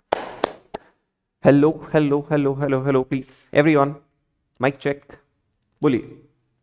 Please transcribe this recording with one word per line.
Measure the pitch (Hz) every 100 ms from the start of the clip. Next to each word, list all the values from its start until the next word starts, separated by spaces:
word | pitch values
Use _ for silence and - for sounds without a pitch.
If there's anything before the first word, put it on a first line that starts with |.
| _ - - - - - _ - _ _ _ _ _ _
हेलो, | 143 143 151 156 -
हेलो, | 160 147 143 147
हेलो, | 151 139
हेलो, | 135 143 131
हेलो, | 135 131
प्लीज, | 131 135 - - _
everyone, | - 151 147 139 147 _ _ _ _ _ -
माइक | 127 139
चेक, | 143 143 - - _ _ _ _ _ _
बोलिए। | 147 120 - - _ _ _ _